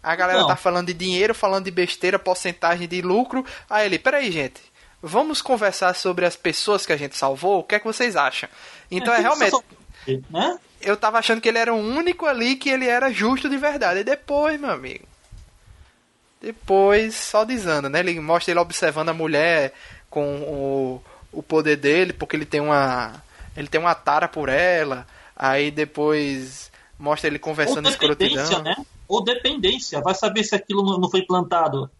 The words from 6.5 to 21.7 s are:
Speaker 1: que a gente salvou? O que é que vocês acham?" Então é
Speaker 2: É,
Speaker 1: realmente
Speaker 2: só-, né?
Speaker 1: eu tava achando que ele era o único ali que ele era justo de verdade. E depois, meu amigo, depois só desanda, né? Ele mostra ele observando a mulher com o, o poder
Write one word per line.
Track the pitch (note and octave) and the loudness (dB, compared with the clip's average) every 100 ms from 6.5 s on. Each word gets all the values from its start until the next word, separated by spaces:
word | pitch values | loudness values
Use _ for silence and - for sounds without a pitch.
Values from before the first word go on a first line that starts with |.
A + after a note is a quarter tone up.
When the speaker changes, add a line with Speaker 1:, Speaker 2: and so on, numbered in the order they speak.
| D3+ - G3+ - | -2 0 0 0
Speaker 1:
que | |
a | D#3 | -2
gente | C#3+ - | -2 -2
salvou? | C3+ C3+ F3 G3 | -2 0 0 0
O | |
que | F#3 | 2
é | G#3 | -2
que | A3 | -2
vocês | A3 A#3+ | -2 -2
acham?" | F3 C#3 - - - - - - | 2 0 -2 -10 -14 -20 -20 -8
Então | F3+ A#3 | -4 2
é | A#3 | 2
Speaker 2:
É, | |
Speaker 1:
realmente | A#3 D4+ A3 | 4 4 4
Speaker 2:
só-, | C4 - - - - - C3 C3 | 2 -2 -20 -20 -16 -6 -6 -4
né? | D#3+ C4+ F4 _ _ | -2 -2 -4 _ _
Speaker 1:
eu | G3 G#3 | -2 0
tava | G#3+ A3+ | 2 0
achando | A3 A3+ | 2 0
que | A3+ | 2
ele | A3+ | 2
era | A3+ | 2
o | A3+ | 0
único | G#3+ B3 F4 F4 D#4+ | -2 -2 -2 -2 -2
ali | B3+ A#3+ | 0 0
que | C4 C#4+ | -2 0
ele | C4 B3+ | 0 2
era | A#3+ C4+ | 2 0
justo | G3+ G#3+ B3+ D4 | 0 0 0 0
de | C#4 | -2
verdade. | D4 C#4+ G#3 F3+ | -2 0 0 0
E | |
depois, | G#3 C#4 - C#4+ D4+ D4+ | 0 -4 -2 0 0 -2
meu | C#4+ | -4
amigo, | D#3 C3 - - _ _ - - _ - - - _ _ _ _ _ | -6 -8 -14 -18 _ _ -20 -20 _ -20 -20 -20 _ _ _ _ _
depois | - - - G3 G3 G#3 A3 A3 | -14 -14 2 4 6 6 2 -4
só | - G#3 | -2 0
desanda, | A3 B3+ F#3 D3+ C#3 | 0 -2 0 0 0
né? | D3 | 0
Ele | F3+ E3+ | 0 -2
mostra | D3+ E3+ F3 | 0 0 2
ele | E3+ | 0
observando | E3+ E3 E3+ D3+ D#3+ | 0 0 0 0 -2
a | |
mulher | E3 D#3+ D3 E3 E3 C3+ - - - - | -2 0 2 4 2 0 -4 -20 -20 -8
com | - C#3+ C#3+ | -4 -4 -4
o, | C#3+ C#3 C#3 C#3 C3 B2+ - - - | -8 -6 -2 -2 -2 -6 -14 -20 -16
o | - | -14
poder | - D#3 D3+ | 0 0 2